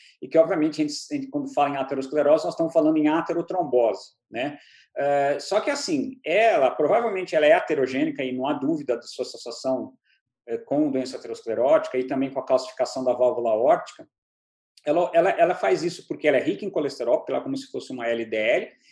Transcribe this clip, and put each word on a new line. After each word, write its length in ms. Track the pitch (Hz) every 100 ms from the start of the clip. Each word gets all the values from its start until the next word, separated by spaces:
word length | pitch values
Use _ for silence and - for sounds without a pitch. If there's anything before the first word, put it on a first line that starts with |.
| - _
e 60 | 131
que, 120 | 165
obviamente, 420 | 165 180 156 151
a 60 | 151
gente, 100 | - -
a 20 |
gente, 120 | 143 131
quando 240 | 147 135
fala 220 | 143 139
em 20 | 139
aterosclerose, 680 | 131 135 135 147 147 156
nós 100 | 156
estamos 180 | - 160
falando 240 | 160 156 160
em 100 | 151
aterotrombose, 1080 | 160 160 170 165 185 151 127 113 98 - _ _
né? 280 | 113 143 - - _ _ -
Eh, 420 | 143 143 143 143
só 200 | - 208
que, 100 | 285
assim, 480 | 277 - 147 113 -
ela, 460 | 151 190 226 165 127
provavelmente, 680 | - 151 220 233 190 180 156
ela 80 |
é 80 | 151
aterogênica 720 | 175 - 143 131 131 160 143
e 80 | 131
não 140 | 127 135
há 80 |
dúvida 420 | 151 135 160 131 117
da 60 |
sua 200 | - -
associação, 680 | 123 - 120 117 131 131 - - _ _ _ _ -
eh, 80 | 113
com 340 | - 143 151
doença 280 | 131 123 123
aterosclerótica 800 | 113 113 117 110 131 160 - 131
e 60 |
também 260 | 131 135 135
com 100 | 127
a 60 | 127
calcificação 580 | 131 - - 123 131
da 80 | 127
válvula 380 | 117 123 113 117
aórtica. 580 | 107 135 175 - - - _ _ _ _ _ _ _ 147
Ela, 240 | 165 180
ela, 180 | 214 190
ela 240 | 175 170
faz 280 | 175 196 170
isso 260 | 170 - -
porque 180 | 147 -
ela 120 | 131
é 40 |
rica 220 | 127 196
em 60 | 202
colesterol, 480 | 165 139 - 117 -
porque 140 | -
ela 100 | 135
é 20 |
como 120 | 135 135
se 120 | -
fosse 220 | 127 -
uma 140 | 127 117
L 180 | 117
D 120 | 110 107
L, 340 | 110 165 226 _ _